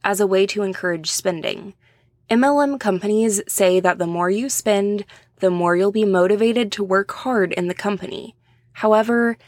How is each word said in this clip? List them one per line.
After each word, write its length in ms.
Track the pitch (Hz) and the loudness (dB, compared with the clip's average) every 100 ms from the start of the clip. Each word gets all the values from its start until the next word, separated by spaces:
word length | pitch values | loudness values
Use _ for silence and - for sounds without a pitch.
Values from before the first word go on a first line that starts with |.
as 160 | 202 196 | -4 0
a 80 | 196 | 2
way 180 | 190 196 | 2 2
to 160 | 208 | 0
encourage 460 | 196 185 180 165 156 | -4 -4 -4 -4 -6
spending. 640 | - 190 165 - 50 196 - _ _ _ _ - | -4 -4 -4 -6 -8 -14 -20 _ _ _ _ -2
M 140 | 233 | 2
L 160 | 277 285 | 4 2
M 180 | 285 269 | 0 -2
companies 640 | 214 180 208 214 226 202 - | -2 -2 0 2 2 -2 -6
say 320 | - 185 185 | 2 4 4
that 180 | 180 175 | 2 0
the 100 | 170 | -4
more 220 | 170 180 | -2 -2
you 200 | 208 262 | -2 -4
spend, 560 | - 220 202 202 208 - - _ - | -4 0 0 0 -4 -8 -18 _ -2
the 100 | 190 | 0
more 240 | 175 175 175 | 2 2 2
you'll 160 | 202 | 2
be 140 | 214 208 | 2 2
motivated 640 | 185 185 208 226 233 208 | 4 4 4 2 2 -2
to 120 | - | -4
work 280 | 190 190 202 | 0 0 0
hard 400 | - 262 226 180 | -8 -2 0 0
in 160 | - 175 | -2 -4
the 60 | |
company. 640 | 180 202 190 180 - - _ _ _ _ | -4 -4 -6 -8 -12 -14 _ _ _ _
However, 640 | - 214 214 226 233 233 226 | -2 2 4 4 0 0 -4